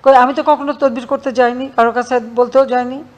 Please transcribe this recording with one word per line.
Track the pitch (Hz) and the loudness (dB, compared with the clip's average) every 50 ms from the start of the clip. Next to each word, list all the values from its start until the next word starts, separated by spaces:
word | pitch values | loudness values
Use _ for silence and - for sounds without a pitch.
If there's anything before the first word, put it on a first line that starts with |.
| - | 4
কই, | 269 269 | 6 6
আমি | 254 247 254 269 | 6 4 4 0
তো | 320 294 | -2 0
কখনো | 302 294 285 277 285 285 | 0 0 0 0 -8 -4
তদবির | 285 285 269 226 262 247 | -2 -2 -2 -2 -4 -6
করতে | - 277 262 - 269 | -6 -6 -4 -4 -6
যাইনি, | 233 254 247 240 247 254 269 269 262 | 0 0 0 0 0 -6 -10 -6 0
কারোর | - 226 233 220 | 0 0 2 0
কাছে | 247 233 233 262 247 | -4 -4 -2 -4 -4
বলতেও | 226 233 233 247 247 240 - 269 269 | -4 -4 -2 -2 -2 2 2 2 2
যাইনি। | 226 247 247 247 247 262 277 330 - _ | 2 0 -4 -4 -4 -10 -12 -14 -18 _